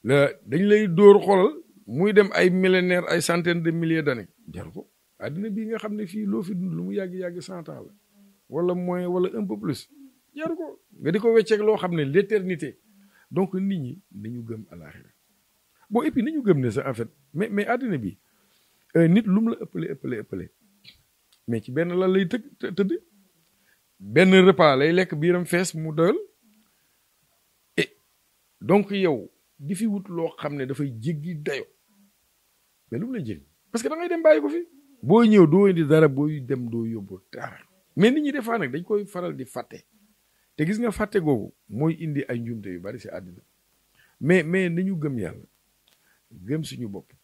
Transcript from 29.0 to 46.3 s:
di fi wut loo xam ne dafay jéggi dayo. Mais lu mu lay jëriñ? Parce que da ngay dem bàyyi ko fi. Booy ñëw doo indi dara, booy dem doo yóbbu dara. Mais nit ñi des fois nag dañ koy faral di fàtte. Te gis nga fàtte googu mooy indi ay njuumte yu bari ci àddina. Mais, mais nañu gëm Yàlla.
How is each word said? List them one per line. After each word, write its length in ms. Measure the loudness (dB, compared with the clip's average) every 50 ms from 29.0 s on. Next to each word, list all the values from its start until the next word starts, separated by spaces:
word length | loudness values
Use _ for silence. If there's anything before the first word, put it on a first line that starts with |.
| 2 2 0 0 -4 -12 _ _ _ _ _ _
di 160 | -8 -8 -6
fi 120 | -4 -2
wut 220 | -2 -2 -4 -6 -8
loo 220 | -6 -6 -6 -6 -6 -8
xam 160 | -8 -8 -6
ne 80 | -6 -6
dafay 240 | -6 -4 -6 -6 -6 -6 -6
jéggi 340 | -6 -6 -6 -6 -8 -10 -10
dayo. 280 | -8 -8 -8 -8 -8 -10 _ _ _ _ _ _ _ _ _ _ _ _ _ _ _ _ _ _ _ _ _ _ _ _ _
Mais 80 | -10 -8
lu 80 | -8
mu 60 | -8 -8 -8
lay 60 | -8
jëriñ? 180 | -10 -10 -12 -16 _ _ _ _ _
Parce 120 | -8 -6
que 60 | -6 -4
da 80 | -6
ngay 120 | -6 -4 -6
dem 140 | -4 2
bàyyi 180 | 4 4 4 4
ko 80 | 2 -2
fi. 140 | -4 -4 -8 _ _ _ _ _ _ _
Booy 260 | 2 4 6 6 8 8
ñëw 180 | 8 8 8
doo 200 | 8 8 6 6 4
indi 160 | 4 2 2
dara, 220 | 4 6 6 6 4
booy 320 | 4 0 -2 -2 -2 -6
dem 280 | -4 -6 -4 -4 -4 -6
doo 160 | -6 -6 -6
yóbbu 340 | -6 -6 -8 -10 -12 -16 -18 _ _
dara. 260 | -16 -14 -14 -14 -16 -20 -20 _ _ _ _ _ _
Mais 140 | 2 4 4
nit 100 | 4 2
ñi 100 | -2 -2
des 100 | -4 -4
fois 160 | -4 -4 -4 -4
nag 140 | -4 -4
dañ 100 | -6 -8 -4
koy 200 | -4 -4 -4 -4
faral 300 | -6 -10 -8 -8 -8 -8
di 80 | -10 -12
fàtte. 400 | -12 -12 -14 -12 _ -18 -20 _ _ _ _ _ _ _ _ _ _ _ _ _ _ _
Te 80 | -4 -2
gis 120 | -2 -2 -2
nga 120 | -4 -4
fàtte 280 | -4 -4 -8 -2 -2 -2
googu 320 | 0 0 0 0 -2 -10 _ _ _ _
mooy 260 | -6 -2 -2 -2 -2 -4
indi 240 | -8 -6 -6 -6 -6 -6
ay 100 | -8 -8
njuumte 260 | -6 -8 -10 -10 -10 -12
yu 120 | -12 -10
bari 180 | -12 -12 -14 -12
ci 80 | -14 -14
àddina. 340 | -14 -14 -14 -16 -20 -20 _ _ _ _ _ _ _ _ _ _ _ _ _ _ _ _
Mais, 220 | 0 2 2 2
mais 280 | 2 0 -2 -2 0 -2
nañu 260 | -2 -2 -2 -2 -4
gëm 220 | -4 -4 -6 -6 -6
Yàlla. 260 | -8 -8 -10 -14 -20 _ _ _ _ _ _ _ _ _ _ _ _ _ _ _ _ _